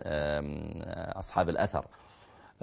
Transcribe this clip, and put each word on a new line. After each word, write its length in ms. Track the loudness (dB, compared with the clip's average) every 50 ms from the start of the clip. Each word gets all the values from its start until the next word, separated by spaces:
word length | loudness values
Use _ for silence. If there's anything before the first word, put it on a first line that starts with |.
| -4
آم، 760 | -2 0 0 2 2 2 0 0 -2 -4 -6 -6 -6 -6 -6 -6
آه، 340 | -6 -6 -6 -6 -6 -4 -4
أصحاب 300 | -4 0 4 4 4 6
الأثر. 360 | 4 4 4 4 2 -2 -4 -4 -10 -20 -20 -20 -20 -20 -20 -20 -20 -20 -20 -18 -4 2